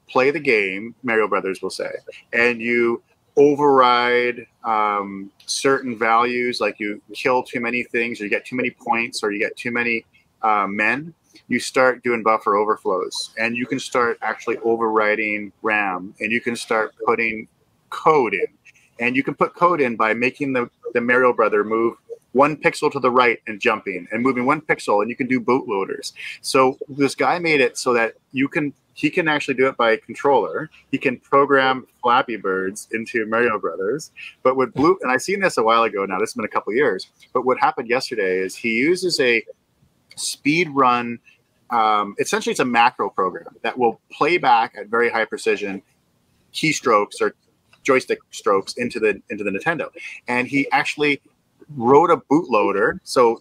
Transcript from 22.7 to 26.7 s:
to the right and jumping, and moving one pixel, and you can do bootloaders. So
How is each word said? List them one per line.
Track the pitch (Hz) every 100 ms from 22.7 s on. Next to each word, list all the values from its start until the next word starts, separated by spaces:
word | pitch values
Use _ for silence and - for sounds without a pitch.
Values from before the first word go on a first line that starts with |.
| - 147
to | 139
the | 127
right | 127 120 110 -
and | 101
jumping, | 117 107 101 90 87
and | 113
moving | 127 123
one | 127 151
pixel, | - 160 - 104
and | 110
you | 120
can | 123
do | 127
bootloaders. | 113 127 - 98 95 - - - - -
So | - 135 131